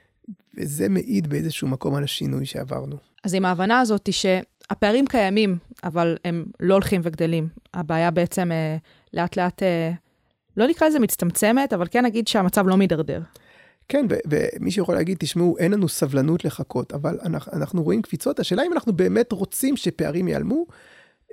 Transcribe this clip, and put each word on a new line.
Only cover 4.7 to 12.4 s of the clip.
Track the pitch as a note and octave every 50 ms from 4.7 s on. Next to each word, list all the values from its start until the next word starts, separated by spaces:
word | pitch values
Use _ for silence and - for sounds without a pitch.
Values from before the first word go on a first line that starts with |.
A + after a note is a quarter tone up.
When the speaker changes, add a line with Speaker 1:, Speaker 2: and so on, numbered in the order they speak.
| G#3+ - - G3+ A3 C4 C#4
Speaker 2:
קיימים, | C4 - A#3+ G#3 F#3+ G3 G#3+ A3 G3 F3+ E3+ - - - - -
אבל | F3 D3+ E3+ E3+ E3+ E3 - -
הם | F3+ E3+ E3+ D#3 - - -
לא | - F3+ F#3+
הולכים | G3 G3 - G3+ F3+ E3
וגדלים, | E3+ D#3+ - E3+ D#3+ E3 E3 D#3 E3 - - - _ -
הבעיה | F3+ E3 D3+ E3 D#3+ E3+ F3
בעצם, | E3 F3 F3 E3+ - G3 F3+ F3 E3
אה, | D#3+ D#3+ D#3 D#3 D#3+ - _ _ _ _ _ -
לאט | E3+ E3+ F3+ -
לאט, | F#3+ F3 F3+ - - G3
אה, | F#3 E3+ E3+ E3 D#3+ F3 E3+ _ _ _ _ _ _ _ _ _ _ -
לא | - A3
נקרא | C#4+ E4 - D#4+ D#4
לזה | D#4 C#4+
מצטמצמת, | A3+ F#3+ - - F#3 E3+ - - - G#3 A#3 C4 C#4 C4+ A3+
אבל | F3 F3 E3
כן | - A#3+ B3
נגיד | A#3+ G3+ A3+ A3 -
שהמצב | - G#3+